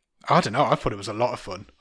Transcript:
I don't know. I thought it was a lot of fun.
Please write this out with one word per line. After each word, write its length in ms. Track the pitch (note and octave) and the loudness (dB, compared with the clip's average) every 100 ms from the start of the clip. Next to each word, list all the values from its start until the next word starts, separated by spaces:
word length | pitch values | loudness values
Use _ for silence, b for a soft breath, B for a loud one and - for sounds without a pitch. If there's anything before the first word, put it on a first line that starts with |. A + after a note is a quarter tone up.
| b _ - | b _ 2
I 100 | D#3 | 2
don't 140 | F3+ | 4
know. 100 | A#2+ | 2
I 100 | C#3 D3+ | 2 2
thought 160 | C3+ | 0
it 40 | G#2 | -6
was 120 | G2+ | -6
a 40 | |
lot 220 | G#2+ B2 | -2 -2
of 60 | - | -2
fun. 260 | - F#2+ - _ | -10 -12 -14 _